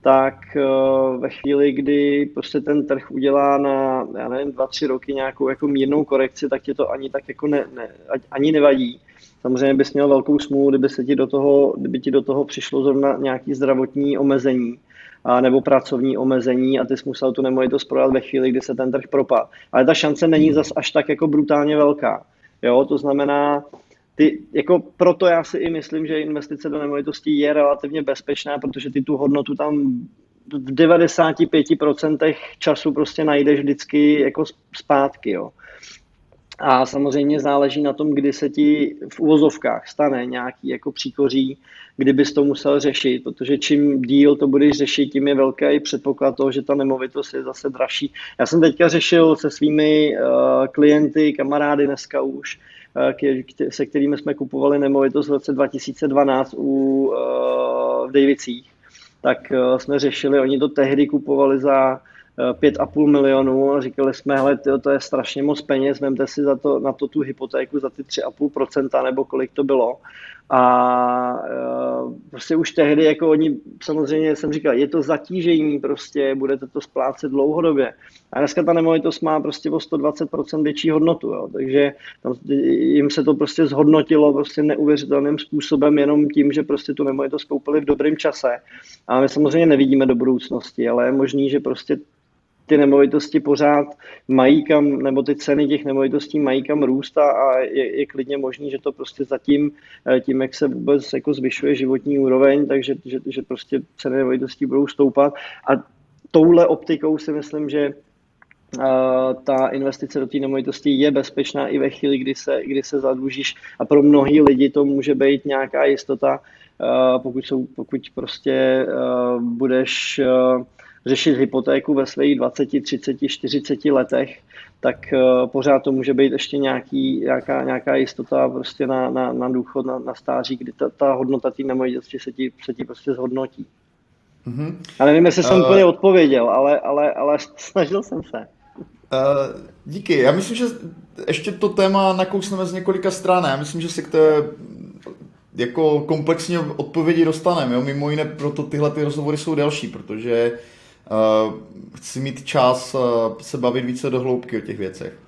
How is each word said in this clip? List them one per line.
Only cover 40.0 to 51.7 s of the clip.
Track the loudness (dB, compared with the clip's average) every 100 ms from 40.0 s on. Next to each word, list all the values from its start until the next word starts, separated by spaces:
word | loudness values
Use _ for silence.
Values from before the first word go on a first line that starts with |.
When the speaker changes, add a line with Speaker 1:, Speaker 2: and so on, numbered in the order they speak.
| -2 0 -4
Speaker 1:
nějaký | -6 -8 -10 -8
jako | -8 -8
příkoří, | -8 -10 -2 0 0 -2 -6 _ -20 -20 -2
kdy | 2
bys | 4 2
to | 2
musel | 0 0 0 0
řešit, | 0 -2 -2 -2
protože | -6 -10 -2 -2
čím | 0 2 2 0
díl | 2 6 6 6
to | 4
budeš | 4 4 2
řešit, | -2 0 -2
tím | 0 0
je |
velký | 2 2 2 0 0
předpoklad | -2 -6 -4 0 -2 0
toho, | -2
že | -2
ta | -2
nemovitost | -2 0 -2 -4 -8 -8
je | -8
zase | -10 -8 -10
dražší. | -4 -4 -4 -8 -10 -20 -4
Já | 0
jsem | 4
teďka | 4 4 2
řešil | 2 2 4 4 4
se | -2
svými, | -2 0 2 2 4 2 0
eh, | 0 2 2 2 0
klienty, | 2 4 4 2 2 0
kamarády | 0 -2 -2 0